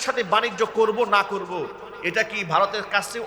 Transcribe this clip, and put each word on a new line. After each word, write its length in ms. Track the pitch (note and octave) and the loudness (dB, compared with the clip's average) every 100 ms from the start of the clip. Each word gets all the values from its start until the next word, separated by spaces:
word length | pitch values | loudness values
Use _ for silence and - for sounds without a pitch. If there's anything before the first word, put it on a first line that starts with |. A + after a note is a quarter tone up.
| - | -2
সাথে 160 | C4+ | -2
বাণিজ্য 380 | G3 G#3 A#3 F#3 A3 - | 2 2 2 0 0 2
করব 200 | A3 G#3+ A3+ G3+ | 2 2 4 4
না 60 | |
করব, 280 | G3 G3 F3 F3+ C#3 - - - | 2 -2 -6 -6 -6 -8 -14 -8
এটা 200 | E3+ F3+ | -2 0
কি 160 | A3 G#3 F#3 | 0 -2 0
ভারতের 340 | D#3+ G3 G#3 F#3+ | 4 4 0 -2
কাছে 240 | G3+ - A#3 | -2 -2 -6